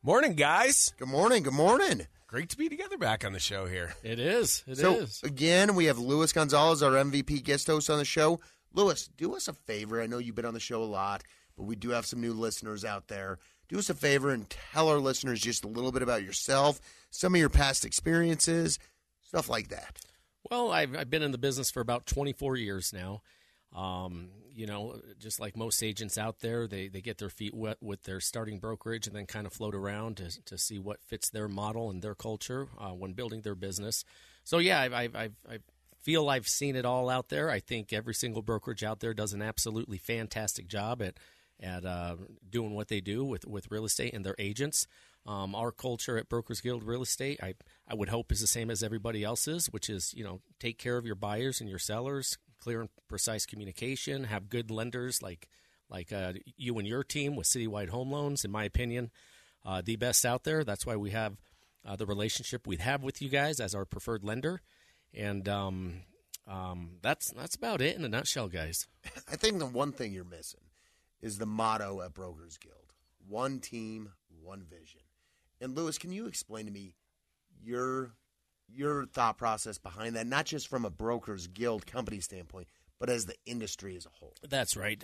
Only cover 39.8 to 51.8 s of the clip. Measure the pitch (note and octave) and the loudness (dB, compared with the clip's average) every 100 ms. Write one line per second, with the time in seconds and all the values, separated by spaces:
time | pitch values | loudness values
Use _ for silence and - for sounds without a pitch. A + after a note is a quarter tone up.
39.8 | - G2 - A#2 A2 - G#2+ - F2+ G2+ | -4 -6 -2 -4 -2 -4 -2 -4 -4 -4
40.8 | G#2+ B2 G2 - - _ _ _ F#2 F2+ | -2 -2 -4 -6 -20 _ _ _ -8 -6
41.8 | F#2 F2 F2 E2+ F#2+ - F#2+ A#2 A2 G#2 | -4 -4 -4 -6 -12 -18 -6 -4 -2 -4
42.8 | G#2+ G#2+ F#2+ G#2+ C#3 A#2 - G#2 - G#2+ | -4 -4 -2 -2 -2 -4 -6 -10 -6 -4
43.8 | A2 - A#2+ A#2+ F#2+ G2 G2+ G#2 C#3+ - | 0 0 0 -2 -6 -2 -4 -2 0 0
44.8 | - _ - _ - G2+ F#2+ G2+ A#2 - | -2 _ -20 _ -8 -4 -4 -2 -4 -4
45.8 | B2+ A#2+ - A#2 - A#2 - A2 A#2+ A#2+ | -6 -4 -2 -4 0 -4 -2 -6 -4 -4
46.8 | G#2+ A#2+ B2+ - C3+ C#3+ F#2+ F#2 - _ | -4 -4 -2 -2 -2 -4 -6 -8 -14 _
47.8 | - A2+ G2 A#2 A#2 G#2+ A2 A#2+ A2+ G#2+ | -8 -4 0 -2 0 0 2 0 -2 -2
48.8 | A2 A2 A2 A2 G#2 A#2 - E3 E3 G#2+ | -2 -2 -4 -4 -2 -2 -2 -2 -4 -4
49.8 | - G2+ - - G#2 F#2 _ _ A#2+ A#2 | -6 -4 -6 -8 -10 -12 _ _ -8 -6
50.8 | B2 B2 A#2 G2 G#2 G#2 C3 B2+ A2 F#2 | -4 -4 -4 -6 -2 -2 -2 -4 -6 -8